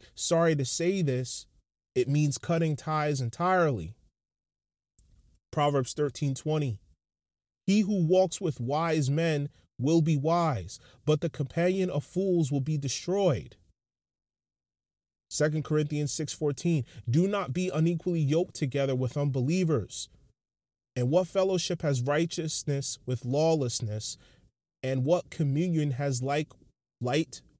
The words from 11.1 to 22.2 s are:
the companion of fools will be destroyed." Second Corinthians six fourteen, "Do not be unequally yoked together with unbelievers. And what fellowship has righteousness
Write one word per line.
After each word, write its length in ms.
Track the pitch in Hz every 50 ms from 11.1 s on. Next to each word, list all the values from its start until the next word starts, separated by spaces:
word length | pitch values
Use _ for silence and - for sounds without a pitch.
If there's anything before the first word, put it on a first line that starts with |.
| 156 147
the 80 | - 165
companion 580 | - - 143 - - 165 170 185 190 190 185 185
of 160 | - 147 -
fools 480 | - - 180 196 196 180 170 160 127
will 80 | 143 139
be 160 | 131 147 156
destroyed." 800 | 147 143 131 - - - 175 185 202 196 180 131 90 67 - - _ _ _ _ _ _ _ _ _ _ _ _ _ _ _ _ _ _ _ _ _ _ _ _ _ _ _ _ _ _ _ _ _ _ -
Second 320 | - - 147 156 151 156
Corinthians 480 | 143 - 156 151 151 147 151 147 147 135
six 220 | - - 156 135
fourteen, 540 | - - 156 147 139 - - 175 170 147 120 - - - - -
"Do 200 | 117 156 180 196
not 240 | 208 202 175 123
be 160 | 123 180 185 185
unequally 540 | - 156 160 170 175 165 - 185 170 165
yoked 320 | 151 135 151 165 180 - -
together 420 | - 156 131 123 139 139 135 131
with 180 | 127 131 123 -
unbelievers. 920 | 147 143 143 131 135 123 139 170 185 185 160 160 117 92 - - - - - _ - _ _ _ _ _ _ _ _ _ _ _ _ _ _ -
And 140 | 123 123 123
what 180 | 151 180 185 170
fellowship 540 | - 196 185 190 190 175 - - 170 165
has 180 | - 151 139 123
righteousness 960 | 123 135 143 151